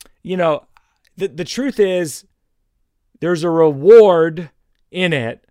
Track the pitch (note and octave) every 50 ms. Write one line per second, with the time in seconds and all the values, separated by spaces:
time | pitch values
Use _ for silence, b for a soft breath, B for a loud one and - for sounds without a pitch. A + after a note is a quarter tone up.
0 | - _ _ _ - E3+ F#3 F3+ E3+ D#3+ D3 - - _ _ _ _ _ _ _
1 | _ _ _ E3+ G3 G3 - D#3+ E3 - - A#3 C#4 C4+ - G#3+ G3+ F#3 F#3 F3+
2 | F3 C#3+ - - - _ _ _ _ _ _ _ _ _ _ _ _ _ _ _
3 | _ _ _ _ D3+ E3+ F3 D#3 E3 E3+ E3 E3 D#3+ D#3 C#3+ C3+ D3 G3 A#3 A3+
4 | G#3+ G3 F3 E3 D#3+ D#3+ D#3 F3 E3+ - _ _ _ _ _ _ _ _ - F3+
5 | F#3 F3 D#3 C3+ A2+ A2+ - - _ _